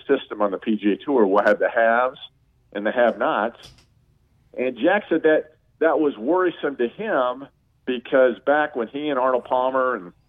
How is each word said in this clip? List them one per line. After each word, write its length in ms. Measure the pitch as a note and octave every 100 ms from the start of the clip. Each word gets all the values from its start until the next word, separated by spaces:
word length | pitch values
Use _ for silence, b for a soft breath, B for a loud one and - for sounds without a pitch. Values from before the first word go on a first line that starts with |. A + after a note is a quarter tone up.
| -
system 340 | C3+ - G#2
on 100 | G#2
the 60 | F#2
P 180 | - G#2
G 160 | G#2
A 40 | F#2+
Tour. 280 | - C3 G2+
We'll 160 | G2+
have 160 | G#2+ G2+
the 100 | F#2+
haves 500 | A#2 A2+ A#2 B2+ C3+ - _ _ _ _
and 140 | G2+ G#2+
the 60 |
have-nots." 800 | A2+ A#2+ G2+ C3+ B2+ A2 - - - _ _ _ _ _ _ _ -
And 200 | B2+ A#2+
Jack 280 | D3 G#3 -
said 140 | E3
that 280 | D#3 D#3 - _ _ _
that 200 | D#3+ D3
was 180 | D3+ G#2+
worrisome 580 | A#2 F3+ F3+ - D3+ C3
to 100 | A#2+
him 600 | - G#3+ D#3 B2 B2 C#3 _ _ _ -
because 520 | B2 - C#3 B2+ A2+
back 360 | - C#3+ D3+ C3
when 120 | A2
he 220 | C#3+ D3+
and 80 | C3
Arnold 260 | C3 B2+ -
Palmer 500 | B2+ C3 C3 B2+ A#2
and 180 | F2 -